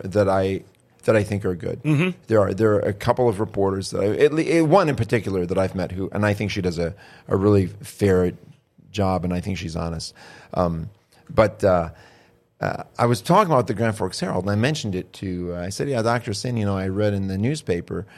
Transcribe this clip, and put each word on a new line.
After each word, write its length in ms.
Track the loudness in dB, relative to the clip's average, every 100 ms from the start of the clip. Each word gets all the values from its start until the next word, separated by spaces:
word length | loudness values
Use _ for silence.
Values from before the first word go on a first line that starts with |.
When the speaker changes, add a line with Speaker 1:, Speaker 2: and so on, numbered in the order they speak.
Speaker 1:
that 240 | -2 2 2
I, 360 | 2 2 -2 -8 _ _ _
that 120 | 2 2
I 60 |
think 180 | 2 -2 -2
are 80 |
good. 280 | -4 -6 -4
Speaker 2:
Mm-hmm. 360 | 0 2 0 -4 0
Speaker 1:
There 120 | 2
are, 100 | 4
there 200 | 2 2
are 60 | 4
a 120 | 0
couple 380 | 0 0 2 2
of 100 | 0
reporters 520 | -2 0 0 0 -4
that 100 | -2
I, 60 | 0 4
at 100 | 4
le-, 280 | 4 2 2 4
one 240 | 4 4
in 40 | 0
particular 500 | 0 0 0 -2 0
that 100 | 0
I've 180 | 0
met 160 | -2 -6
who, 180 | -6 -6
and 140 | 0 0
I 80 |
think 160 | 0 -2
she 100 | -2
does 180 | -2 -2
a, 160 | -4 -6 -16 -18 -2
a 80 | 2
really 320 | 6 6 4
fair 640 | -4 -16 0 2 4 2 -2 -12 -20 _ _ -10
job, 340 | -2 0 0
and 80 | -2
I 80 | -4
think 160 | -4 -6
she's 180 | -6
honest. 380 | -6 -6 -6 -10 -16 -20 -20 -8
Um, 380 | -2 -2 -2 -8 -14 _ _ -2
but, 340 | 2 2 2
uh, 240 | 2 2 0 -8 -20 -20 _ _ _ -8
uh, 220 | -6 -6 -10 -2
I 80 | 0
was 160 | 0
talking 280 | 2 4 4
about 180 | 2 2
the 60 |
Grand 220 | 0 -2 -2
Forks 240 | -4 -4
Herald, 240 | -4 -2
and 60 | 0
I 60 | 0
mentioned 380 | 0 -2 -4
it 200 | -6 -8
to, 400 | -10 -8 -6 -6
uh, 60 | -6
I 80 | -6
said, 180 | -6 -4
"Yeah, 140 | -2
Doctor 320 | 0 0 -2
Sin, 240 | -6 -4 -2
you 80 | -2
know, 100 | -2
I 120 | -2
read 260 | 0 0
in 140 | 0 -2
the 100 | -2
newspaper, 680 | -2 -2 -4 -4 -4 -8 -10